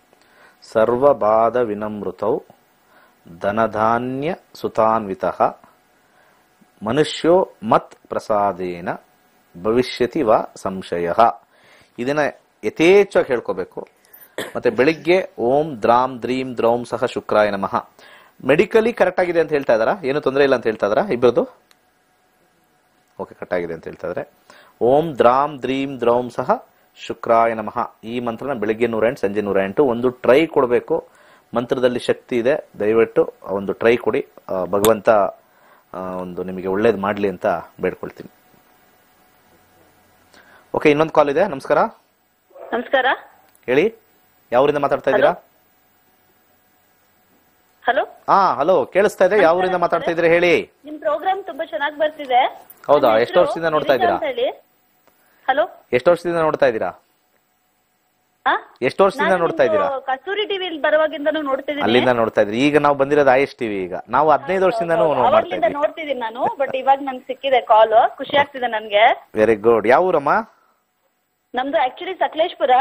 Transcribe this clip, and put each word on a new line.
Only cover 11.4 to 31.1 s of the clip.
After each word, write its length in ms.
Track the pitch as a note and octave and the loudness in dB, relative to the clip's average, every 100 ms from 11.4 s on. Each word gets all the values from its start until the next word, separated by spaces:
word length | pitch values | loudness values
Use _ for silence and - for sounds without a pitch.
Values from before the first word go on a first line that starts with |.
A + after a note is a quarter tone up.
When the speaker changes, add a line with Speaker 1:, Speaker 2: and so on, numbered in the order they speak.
| _ _ _ - _ - | _ _ _ -20 _ -8
Speaker 1:
ಇದನ್ನ 200 | B2 D3 C#3+ - _ _ | -4 -2 -2 -4 _ _
ಯಥೇಚ್ಛವಾಗಿ 640 | G#2 - E3 G3+ G3 F#3 D3+ | -8 2 4 6 4 2 0
ಹೇಳ್ಕೋಬೇಕು. 600 | A#2+ - F#2 F2+ - - _ _ _ - - - A#2 | -2 -4 -8 -8 -12 -16 _ _ _ -16 -12 -10 -4
ಮತ್ತೆ 140 | B2 | 0
ಬೆಳಿಗ್ಗೆ 600 | A2 C#3 D#3+ D3 F#3 - - | 2 2 2 2 0 0 -4
ಓಂ 440 | A#2 C#3 D#3+ B2 | 0 0 -2 0
ದ್ರಾಂ 400 | G#2+ A#2+ C3 B2+ | 2 4 2 -4
ದ್ರೀಂ 360 | A#2 B2+ C3 A#2+ | -6 -6 -6 -2
ದ್ರೌಂ 280 | A#2 A#2+ A#2+ | 0 0 -2
ಸಹ 200 | A#2 B2 | -4 -4
ಶುಕ್ರಾಯ 440 | - - G#2+ G#2 | -4 -2 2 2
ನಮಃ. 380 | G2 G2 A2+ - _ - - - _ B2+ | 0 -4 -4 -6 _ -20 -20 -20 _ 0
ಮೆಡಿಕಲಿ 480 | D3 F#3 A3+ A3+ | 2 2 2 0
ಕರೆಕ್ಟ್ 260 | - F3+ F3+ | 2 0 0
ಆಗಿದೆ 200 | F3 E3+ | -2 0
ಅಂತ 120 | D#3+ | 0
ಹೇಳ್ತಾ 220 | D3 C3+ | 0 0
ಇದ್ದಾರಾ? 240 | A2+ A2+ G3 | 2 0 -2
ಏನು 180 | C#3+ D3 | -2 -2
ತೊಂದರೆ 220 | D3 C3+ | 0 2
ಇಲ್ಲ 120 | C#3 B2 | 2 2
ಅಂತ 100 | A2+ | 0
ಹೇಳ್ತಾ 220 | A2 G#2 | -2 0
ಇದ್ದಾರಾ 200 | A2 G3+ | 0 0
ಇಬ್ಬರದು? 400 | A#2+ B2 B2+ C4 - _ _ _ _ _ _ _ _ _ _ _ _ _ _ _ - | 2 2 2 -2 -6 _ _ _ _ _ _ _ _ _ _ _ _ _ _ _ -14
ಓಕೆ, 160 | F#2 - | -14 -14
ಕರೆಕ್ಟ್ 180 | - | -6
ಆಗಿದೆ 200 | F2+ E2+ | -4 -4
ಅಂತ 120 | E2 F2 | -8 -12
ಹೇಳ್ತಾ 220 | E2 E2+ | -12 -8
ಇದ್ದಾರೆ. 240 | F2+ D3 _ _ - - _ | -8 -10 _ _ -20 -20 _
ಓಂ 360 | A2+ C#3 E3 A#2+ | 2 2 0 2
ದ್ರಾಂ 440 | A#2 B2+ D3 C#3+ | 2 4 0 -4
ದ್ರೀಂ 380 | B2 C3+ C#3 C3+ | -6 -4 -6 -2
ದ್ರೌಂ 300 | A#2 A#2+ B2 | 0 0 0
ಸಹ 380 | B2 B2+ B3 - _ _ - | -4 -2 -4 -4 _ _ -18
ಶುಕ್ರಾಯ 580 | - - - A2+ A#2 | -14 -8 0 2 2
ನಮಃ. 420 | A2+ G#2 A#2+ A2+ - | 0 -6 -6 -8 -10
ಈ 160 | A2+ B2 | -10 -8
ಮಂತ್ರನ 340 | A#2+ A2+ C3 | -6 -6 -8
ಬೆಳಿಗ್ಗೆ 340 | B2+ G#2 A2 A#2 | -4 -4 -2 -2
ನೂರ 200 | A2+ A2 | 0 0
ಎಂಟು, 140 | - | 0
ಸಂಜೆ 200 | G2+ G2+ | -4 -4
ನೂರ 160 | G2+ F#2+ | -2 -2
ಎಂಟು. 280 | F#2+ G2+ C#3+ | 0 0 0
ಒಂದು 240 | A#2 B2+ | 0 -2
ಟ್ರೈ 380 | B2+ A2+ C3+ D#3+ | 0 2 4 2
ಕೊಡಬೇಕು, 600 | - B2+ A#2+ - D#3+ - | 0 2 0 0 -4 -6